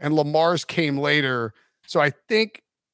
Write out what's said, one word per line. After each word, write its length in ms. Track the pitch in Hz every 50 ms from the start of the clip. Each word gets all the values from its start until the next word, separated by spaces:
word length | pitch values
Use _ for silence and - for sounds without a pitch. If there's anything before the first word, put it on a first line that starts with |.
and 140 | 143 147 156
Lamar's 500 | 156 151 147 151 156 160 170 175 165 -
came 320 | - - - 165 147 143 139
later. 540 | 143 147 147 151 143 135 127 120 117 113 - _ _ _ _ _ _
So 140 | - - 165
I 100 | 147 147 135 _ _ _
think 340 | 226 214 220 214 _ - _ _ _ _ _ _